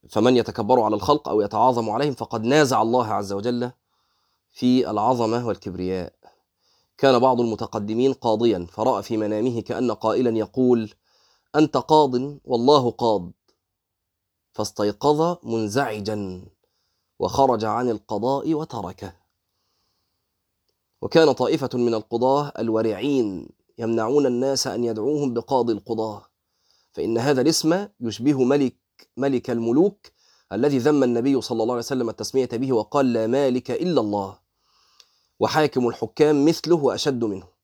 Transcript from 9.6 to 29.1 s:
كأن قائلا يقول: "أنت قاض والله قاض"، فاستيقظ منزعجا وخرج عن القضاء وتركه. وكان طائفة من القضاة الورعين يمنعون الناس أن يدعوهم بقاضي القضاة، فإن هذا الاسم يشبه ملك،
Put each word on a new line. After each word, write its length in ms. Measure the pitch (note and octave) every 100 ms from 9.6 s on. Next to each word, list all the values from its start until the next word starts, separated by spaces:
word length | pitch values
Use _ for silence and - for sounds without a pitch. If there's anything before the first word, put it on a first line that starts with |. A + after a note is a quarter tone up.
كأن 300 | - A2+ B2
قائلا 460 | G#2+ A2+ G2+ B2 A2+
يقول: 560 | G#2 - B2+ A#2+ A2 _ _ _ _ _ _ D3
"أنت 220 | D3+ B2+
قاض 340 | - D#3 C#3+ B2 C3+ C#3+ -
والله 460 | A#2+ B2 D3 B2
قاض"، 400 | - A#2 G#2 F2 - _ _ _ _ _ _ _ _ _ _ _
فاستيقظ 840 | - G#2+ - G#2 G2+ C#3+ D3+ E3 F3
منزعجا 1000 | A#2 A2+ G#2+ A2 C3+ G#2+ G2+ G#2+ G2 F2+ F#2 _ _ _ _ _ _ _
وخرج 460 | F#2+ C3+ C3+ A#2 A2
عن 240 | A2 B2
القضاء 640 | G#2+ - G#2 A#2+ C#3 D3+
وتركه. 600 | D#3 D#3 A#2 F2+ F#2+ F#2+ - _ _ _ _ _ _ _ _ _ _ _ _ _ _ _ _ _ _
وكان 300 | - D#3+ D#3
طائفة 380 | B2 B2 D3+ C3
من 200 | B2+ A#2+
القضاة 580 | A2+ - A#2 B2+ C#3+ C#3+ -
الورعين 880 | A2+ A2 A2+ G2 C3+ C#3 A2 F2+ A1+ _ _ -
يمنعون 480 | A2+ A2+ A2+ D3 C3+
الناس 420 | B2 C3+ C3 C3+
أن 160 | G#2
يدعوهم 500 | A#2+ A2 A2+ D3+ C#3
بقاضي 400 | A#2 - C3 A#2
القضاة، 520 | G#2 - A2 A2 G#2 _ _ _ _ _ _ _
فإن 260 | - F2+ A2+
هذا 240 | C3 C3+
الاسم 460 | C3 D#3 D#3 F3+ G3+ _
يشبه 440 | A#2 G#2 B2+ C#3
ملك، 320 | B2 C#3+ C3 _ _ _ _